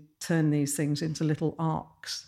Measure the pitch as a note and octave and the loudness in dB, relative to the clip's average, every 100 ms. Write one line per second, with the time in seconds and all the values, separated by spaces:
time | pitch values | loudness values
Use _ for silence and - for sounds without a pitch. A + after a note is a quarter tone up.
0 | - - - E3 D#3 D3 C#3+ D#3 D3 D3 | -8 -12 0 2 4 4 2 0 0 0
1 | D#3+ D3 D#3 D3+ D#3 - D#3+ D#3 - - | -2 0 0 2 -2 0 -2 -2 -6 -16
2 | - - | -10 -10